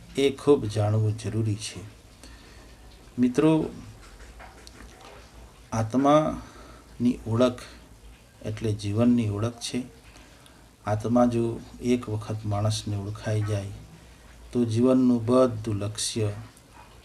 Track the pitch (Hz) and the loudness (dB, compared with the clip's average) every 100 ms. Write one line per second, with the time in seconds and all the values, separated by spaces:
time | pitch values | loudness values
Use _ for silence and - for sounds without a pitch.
0 | - 135 139 139 147 139 107 104 104 110 | -8 0 0 2 4 4 2 -2 0 2
1 | 107 104 101 110 110 98 - 90 - - | 0 -2 -4 -2 -2 -4 -8 -14 -16 -20
2 | - - - - - - - - - - | -20 -20 -20 -20 -20 -20 -20 -20 -20 -20
3 | - - 123 135 156 160 - - - - | -10 0 2 4 4 4 0 -8 -18 -20
4 | - - - - - - - - - - | -20 -20 -20 -20 -20 -20 -20 -20 -20 -20
5 | - - - - - - - 113 110 127 | -20 -20 -20 -20 -20 -20 -8 -4 -2 2
6 | 143 151 156 - - - - - - - | 4 6 4 -4 -10 -20 -20 -20 -18 -2
7 | 120 - 110 113 123 120 - - - - | -2 0 -2 2 2 0 -12 -20 -20 -20
8 | - - - - 110 107 113 104 101 107 | -20 -20 -20 -12 -10 -4 -2 -2 -2 2
9 | 120 120 107 101 117 - - 123 127 - | 4 4 2 -2 -4 -6 -8 -8 -8 -14
10 | - - - - - - - _ 104 107 | -20 -20 -20 -20 -20 -20 -20 _ -4 -2
11 | 110 123 120 117 113 110 - - 120 120 | 2 4 4 2 -2 -4 -10 -6 -2 0
12 | 107 107 - 110 107 104 110 107 107 101 | -2 -6 -6 -6 -4 -2 0 -2 -4 -6
13 | 101 104 107 107 104 101 98 - - - | -6 -8 -4 -2 -2 -4 -6 -12 -18 -20
14 | - - - - - 123 113 110 127 127 | -20 -20 -20 -20 -6 -2 0 2 4 6
15 | 127 120 110 127 127 110 113 101 104 - | 4 4 4 4 4 0 -4 -4 -4 -6
16 | - 117 104 104 - - - - - - | -6 -2 -4 -4 -12 -20 -20 -20 -20 -18